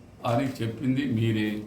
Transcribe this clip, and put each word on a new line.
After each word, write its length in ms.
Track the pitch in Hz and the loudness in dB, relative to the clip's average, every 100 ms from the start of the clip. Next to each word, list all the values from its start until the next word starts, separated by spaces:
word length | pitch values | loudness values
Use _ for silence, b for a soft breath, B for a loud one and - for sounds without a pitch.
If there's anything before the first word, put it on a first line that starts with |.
| - - 123 | -20 -6 -2
అని 380 | 117 135 - | 0 0 -2
చెప్పింది 420 | 110 - 127 131 147 | -4 -2 0 0 0
మీరే 580 | 110 113 107 107 107 | 2 2 2 0 -2